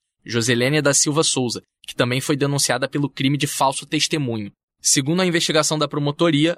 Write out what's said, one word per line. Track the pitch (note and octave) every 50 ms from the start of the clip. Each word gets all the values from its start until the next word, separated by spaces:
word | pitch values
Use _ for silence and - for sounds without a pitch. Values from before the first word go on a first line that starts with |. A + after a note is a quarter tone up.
| _ _ _ _ -
Joselene | - A2 A#2 A2+ A#2+ B2 A#2 B2 C3+ D3+ D#3
da | C#3 C#3+ C#3
Silva | - - D#3 C#3 D#3+
Souza, | D#3 - - C3+ B2+ A#2 G#2+ G#2 - _ _ _ _
que | - -
também | - C3 A#2+ B2 C3
foi | - - D#3 C3
denunciada | C#3 C#3+ C#3+ C#3+ - - B2 B2+ C3+ C3+
pelo | - D3 C#3+ C3+
crime | - - C#3 C3+ D3 C#3
de | D3+
falso | D3 - - C#3+ C3+ - - -
testemunho. | - - D3 - - - D#3 C#3 B2 A2+ A2 G#2 G2 - _ _ _ _ _
Segundo | - - - C#3+ C3 C#3+ E3 F#3
a | F#3
investigação | F3+ E3 E3+ - - D3+ D#3 D3 - D#3+ D3+
da | D#3
promotoria, | C#3+ - D3+ C#3+ C#3+ D3 - E3+ F3 D#3 C#3+ D#3 E3+ E3+